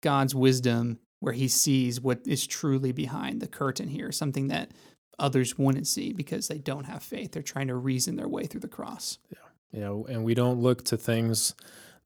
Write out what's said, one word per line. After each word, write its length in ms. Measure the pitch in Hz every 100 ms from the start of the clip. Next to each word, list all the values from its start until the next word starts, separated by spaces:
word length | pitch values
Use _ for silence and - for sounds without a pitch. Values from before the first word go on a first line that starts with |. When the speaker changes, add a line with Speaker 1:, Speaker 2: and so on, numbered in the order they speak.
Speaker 1:
God's 320 | 156 139 135
wisdom, 640 | 131 131 127 123 117 120 117 _ _
where 140 | -
he 140 | 120 131
sees 540 | - 147 135 127 123
what 200 | 131 123 -
is 220 | 143 -
truly 440 | - 156 135 131
behind 480 | 127 - - 135 -
the 80 | -
curtain 400 | - 139 131 -
here, 240 | 143 -
something 360 | 156 151 135 135
that 240 | 139 - - - _ _ -
others 380 | 143 131 127 -
wouldn't 260 | 135 135 160
see 240 | - -
because 360 | 185 151 - -
they 100 | 156
don't 280 | 139 139 139
have 180 | -
faith. 300 | - - 202
They're 100 | 156
trying 240 | 143 - 135
to 80 | 127
reason 400 | 131 127 - -
their 120 | -
way 180 | - -
through 140 | -
the 60 | -
cross. 520 | - - - - - _
Speaker 2:
Yeah. 80 | - - _ _
You 80 | 110
know, 240 | 101 101 113
and 140 | 120
we 100 | 113
don't 260 | 117 123 123
look 240 | 123 123 -
to 120 | 113
things 560 | - 113 117 110 - - - - - -